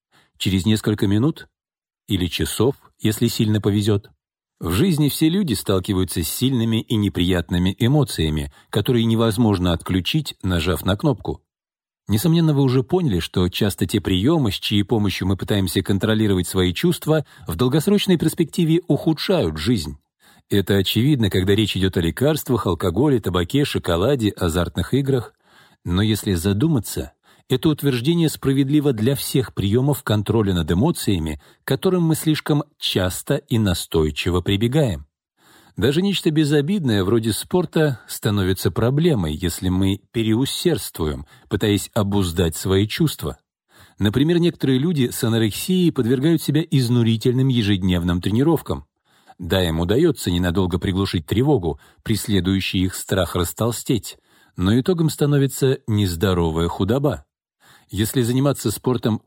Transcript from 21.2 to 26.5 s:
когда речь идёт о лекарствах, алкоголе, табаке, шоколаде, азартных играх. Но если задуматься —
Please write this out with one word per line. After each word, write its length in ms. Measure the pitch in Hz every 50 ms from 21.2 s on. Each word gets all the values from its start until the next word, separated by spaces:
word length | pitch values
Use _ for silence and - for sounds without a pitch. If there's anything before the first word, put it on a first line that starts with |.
| 113 95
когда 260 | - 104 95 95 101
речь 220 | 104 110 98 -
идёт 200 | 98 92 95 - 95
о 20 |
лекарствах, 640 | 85 82 78 - 127 147 156 143 - - 127 110 -
алкоголе, 540 | 101 87 - - 92 80 98 139 156 135 113
табаке, 440 | - 98 87 90 87 - - 139 147
шоколаде, 640 | - - 92 - - 85 85 95 127 147 127 110 101
азартных 640 | - - 92 85 78 90 85 80 - - - - -
играх. 400 | 131 139 135 135 127 107 - - _ _ _ _ _ - _ _ _ -
Но 160 | 85 87 95 110
если 300 | 107 110 98 - 107 95
задуматься — 800 | 85 80 101